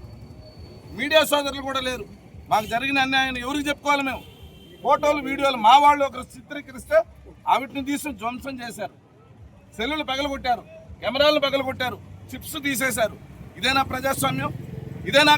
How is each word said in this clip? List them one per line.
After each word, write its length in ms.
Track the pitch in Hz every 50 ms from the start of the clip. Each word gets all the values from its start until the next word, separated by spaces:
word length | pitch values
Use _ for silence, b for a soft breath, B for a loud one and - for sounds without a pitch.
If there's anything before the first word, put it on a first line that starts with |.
| - - - - - - - - - - - - - - - - - - - -
మీడియా 240 | 254 294 311 311 302 -
సోదరులు 320 | 294 294 285 277 269 277 262 269
కూడా 120 | 269 269 254 254
లేరు. 160 | 254 240 202 - - - - - - - - -
మాకు 160 | 170 208 220 196 220
జరిగిన 260 | 233 254 269 277 277 262
అన్యాయాన్ని 340 | 262 262 269 269 262 262 247 240
ఎవరికి 220 | 247 285 294 277 294
చెప్పుకోవాలి 360 | 285 285 - 285 294 285 277 269
మేము? 140 | 247 185 - - - - - - - - - - - - -
ఫోటోలు, 380 | 233 285 294 294 294 294 294 269 262
వీడియోలు 300 | 269 277 277 277 269 233 214
మా 80 | 214 247 285 294
వాళ్ళు 180 | 294 294 285 277 269
ఒకరు 160 | 226 254 254 - -
చిత్రీకరిస్తే 640 | 262 - - 294 294 285 269 262 247 - - 294 320 339 - - - - - - - - - 175
ఆవిటిని 300 | 220 262 240 - 277 269 269
తీసి 200 | 285 277 - 302 262 190
ధ్వంసం 340 | 214 233 247 240 - 277 269 240 240
చేశారు, 320 | 240 190 185 202 - - - _ _ _ - - - - - - - - - - - -
సెల్లులు 280 | - 214 254 302 311 285 -
పగలగొట్టారు, 540 | 262 262 285 285 277 269 208 254 240 208 165 - - - - - - - 160
కెమెరాలు 380 | 202 233 269 285 302 302 294 277
పగలగొట్టారు, 520 | 277 262 277 269 262 254 - 254 247 233 - - - - - - - -
చిప్స్ 240 | 262 - - - 320 269
తీసేశారు. 500 | 285 269 214 269 254 233 247 226 202 165 - - - - - - - - -
ఇదేనా 260 | 185 247 269 269 269 - -
ప్రజాస్వామ్యం? 600 | 262 254 269 269 - 269 269 254 269 269 294 - - - - - - - - - - - 180
ఇదేనా 240 | - 269 302 302 294